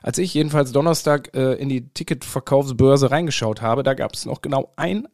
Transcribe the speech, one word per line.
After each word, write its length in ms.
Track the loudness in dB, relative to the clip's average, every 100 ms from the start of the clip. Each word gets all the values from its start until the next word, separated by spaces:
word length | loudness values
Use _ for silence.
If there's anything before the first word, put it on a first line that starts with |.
Als 160 | -6 -4
ich 160 | -2
jedenfalls 380 | 0 0 0 2
Donnerstag, 640 | 2 2 2 0 0 -2 -2
äh, 180 | 0
in 160 | 0 -2
die 180 | -4 -6
Ticketverkaufsbörse 1200 | -10 -6 -6 -6 -8 2 2 2 4 6 6 4
reingeschaut 500 | 2 -2 -2 -2 -2
habe, 220 | -2 0
da 100 | 0
gab's 320 | -2 -4 -6 -8
noch 160 | -8
genau 320 | -4 -2 -4 -6
ein 320 | -4 -4 -6